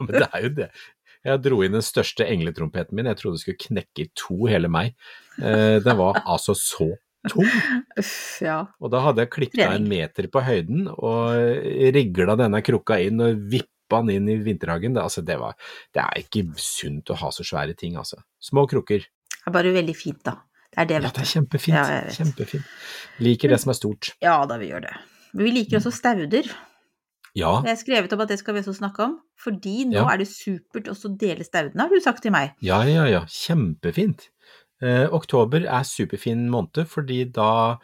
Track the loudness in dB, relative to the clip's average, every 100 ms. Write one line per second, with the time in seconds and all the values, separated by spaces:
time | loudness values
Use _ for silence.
0 | 0 2 2 0 -4 -4 -8 -10 -20 _
1 | _ _ -2 0 2 4 4 2 0 0
2 | 0 0 0 0 -2 -4 -4 -4 -6 -4
3 | -4 -4 -6 -6 -8 -10 -6 -6 -6 -10
4 | -10 -10 -8 -2 2 2 2 0 -2 -6
5 | -16 -20 -18 -6 0 4 6 6 4 4
6 | 4 2 0 0 0 -2 -2 -2 -4 -4
7 | _ _ -4 2 2 2 0 -4 -4 -6
8 | -6 -8 -12 -6 -4 -4 -6 _ -2 0
9 | 2 2 0 -2 -2 2 2 2 0 0
10 | -2 -4 -2 0 0 0 0 -2 -4 -4
11 | -2 0 0 2 2 0 -2 2 4 4
12 | 4 2 4 4 4 2 2 0 2 0
13 | 2 2 2 0 -2 -4 -4 _ -2 0
14 | 2 2 0 0 -2 -2 -4 -4 -2 -2
15 | -2 -4 -4 -4 -6 -10 -18 -20 -8 -4
16 | -2 -4 -4 -2 -2 -6 -8 -8 -8 -8
17 | -6 -6 -6 -8 -6 -6 -6 -6 -8 -8
18 | -10 -14 _ _ -2 2 2 0 0 -2
19 | -4 _ -18 -12 -2 0 2 2 0 -4
20 | -8 -8 -8 -8 _ _ _ -2 0 0
21 | -2 -4 -2 0 0 0 2 2 2 -2
22 | -6 -4 -2 -2 -6 -8 -10 -16 -16 -16
23 | -14 0 2 4 4 4 2 -2 -4 -6
24 | -10 -2 2 4 2 -4 -8 -8 -10 -14
25 | -18 _ _ -2 2 2 2 0 0 0
26 | 0 0 2 0 0 -8 -20 _ _ _
27 | _ _ -10 -2 2 2 2 -2 0 0
28 | 2 0 -2 -4 -4 -4 -6 -6 -6 -2
29 | -4 -4 _ _ -6 -6 -4 -2 0 2
30 | 2 2 -2 -6 -8 -8 -8 -12 -10 -10
31 | -8 -4 -4 -4 -4 -4 -2 -2 2 4
32 | 2 0 0 2 0 -2 2 4 4 4
33 | 4 2 0 -6 -2 0 0 -2 -4 0
34 | 0 -2 -8 _ _ -20 _ -4 2 2
35 | 2 0 2 4 4 2 2 0 -2 -4
36 | -4 -4 -2 -2 0 0 -2 -4 -4 -4
37 | -4 -4 -2 2 4 4 2 0